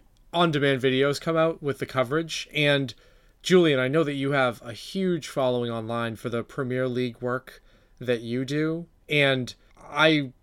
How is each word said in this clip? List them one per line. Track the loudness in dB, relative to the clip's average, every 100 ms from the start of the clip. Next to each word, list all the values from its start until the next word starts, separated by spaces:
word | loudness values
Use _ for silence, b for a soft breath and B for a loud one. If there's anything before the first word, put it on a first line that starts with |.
| _ _ _
on-demand | 0 2 2 2 2
videos | 2 2 2 0
come | 0 2
out | 2 0
with | -4 -4
the | -4
coverage, | -2 -2 -2 -4 -8 -6
and | 0 2 2 -2 -8 b b b b
Julian, | 4 6 6 4
I | 2
know | 2
that | 0 -2
you | 0
have | 2 0 -2
a | -10
huge | -14 -8 -2 0 -2 -4
following | -2 0 0 -2
online | -4 -4 -4 -4 -6
for | -4
the | -4
Premier | -6 -6 -4 -2 -2
League | -2 -4 -4
work | -4 -6 -8 -20 b b b b
that | -4 -2
you | -2 -4
do, | -2 -2 -2 -4 -10 _ -2
and | 2 4 2 -2 -10 b b
I | -6 2 4 4 -2 -10